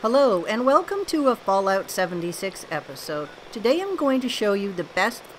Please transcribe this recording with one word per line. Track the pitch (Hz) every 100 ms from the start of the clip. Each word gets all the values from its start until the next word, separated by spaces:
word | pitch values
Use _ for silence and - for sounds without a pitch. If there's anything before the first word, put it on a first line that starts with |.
Hello, | 226 262 269 185
and | 170 220 254
welcome | 294 339 403 392
to | 320 269
a | 233
Fallout | - 196 196 196 -
seventy-six | - 180 180 170 170 196 - -
episode. | 156 - 135 - 151 147 - -
Today | 226 214 320
I'm | 392 370
going | 285 262
to | 247
show | - 214
you | 202 202
the | 180
best | 165 - 208 233 -